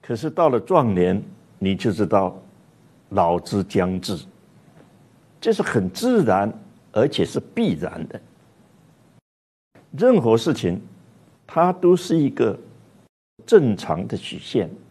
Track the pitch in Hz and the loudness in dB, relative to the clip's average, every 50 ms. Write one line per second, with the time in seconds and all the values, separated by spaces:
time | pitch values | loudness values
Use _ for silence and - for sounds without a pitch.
0 | - - 120 104 - 156 - - 170 151 123 113 - - 190 170 135 113 98 90 | -8 -8 -8 -6 -6 -6 -2 2 2 2 2 0 0 2 2 2 4 4 2 2
1 | 90 90 92 101 - - - - _ _ _ _ 95 95 95 87 - 120 92 107 | 2 2 2 -2 -4 -8 -18 -20 _ _ _ _ -2 -2 -2 0 -2 -2 0 0
2 | 104 85 110 101 95 92 - - - - _ _ _ _ _ _ _ _ _ _ | -2 2 2 0 0 0 -6 -10 -20 -20 _ _ _ _ _ _ _ _ _ _
3 | _ _ 98 98 87 85 87 87 - - - 101 92 95 - 104 92 92 92 92 | _ _ 0 0 2 2 0 -2 -2 -4 -4 -4 -4 -2 -2 -2 -2 0 -4 -6
4 | - - 101 78 - - _ _ _ _ _ _ _ _ _ - - _ _ _ | -6 -8 -8 -10 -10 -18 _ _ _ _ _ _ _ _ _ -20 -20 _ _ _
5 | _ _ _ _ _ _ _ _ - - - - - - - 113 92 92 - - | _ _ _ _ _ _ _ _ 0 0 0 0 0 0 0 -2 -2 -2 -6 -4
6 | 220 254 247 220 160 113 92 95 101 110 - - - - - _ _ _ - 107 | -2 2 2 2 4 4 2 2 0 -2 -4 -10 -20 -20 -20 _ _ _ 0 0
7 | 120 - 208 - 170 - - 131 - - - 233 233 180 95 - - - - - | 0 0 2 -2 -4 -2 -2 -8 -8 -6 -4 -2 -2 -2 -2 -4 -6 -10 -8 -10
8 | - - - - - - _ _ _ _ _ _ _ _ _ _ _ _ _ _ | -12 -12 -14 -18 -18 -20 _ _ _ _ _ _ _ _ _ _ _ _ _ _
9 | _ _ _ _ _ _ _ _ _ _ _ _ _ _ _ - _ _ - 135 | _ _ _ _ _ _ _ _ _ _ _ _ _ _ _ -20 _ _ -6 0
10 | 208 254 254 190 120 117 110 113 - 170 139 - - 90 87 95 - - - - | 2 4 4 4 4 4 2 2 2 0 -2 0 -2 -4 -4 -4 -8 -16 -20 -20
11 | - _ _ _ _ _ _ _ _ - - 165 170 180 180 180 - 175 180 170 | -20 _ _ _ _ _ _ _ _ -6 0 0 2 2 0 2 2 2 2 2
12 | - - 160 165 147 131 - - 120 110 98 - - - - - - _ _ _ | 2 -2 0 0 0 0 0 0 -2 -2 -2 -6 -14 -20 -20 -20 -20 _ _ _
13 | _ _ _ _ _ _ _ _ - - 240 202 147 120 104 87 - - 78 170 | _ _ _ _ _ _ _ _ -2 4 4 6 6 4 -2 -2 -4 -6 -4 -4
14 | 196 - - 95 - - - - - - - 123 90 80 - - - _ | -4 -6 -8 -10 -10 -12 -16 -14 -14 -4 -2 -2 -2 -2 -8 -18 -20 _